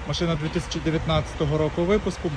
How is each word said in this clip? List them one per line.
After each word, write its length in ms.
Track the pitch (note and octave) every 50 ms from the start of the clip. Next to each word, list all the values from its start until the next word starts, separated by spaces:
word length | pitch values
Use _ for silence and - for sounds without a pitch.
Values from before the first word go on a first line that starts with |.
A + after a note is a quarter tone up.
| -
Машина 280 | - D3 - F3 E3+ E3
дві 120 | D3 D#3
тисячі 320 | D#3+ - F3 - - - E3
дев'ятнадцятого 800 | D3 E3 D#3 D#3 - D#3+ D#3+ D#3 D3+ - - - D#3+ C#3 D#3
року 260 | D#3 D#3 D3 - F3 F3
випуску, 480 | F3+ G#3 G#3 - G3 - - - E3 C#3+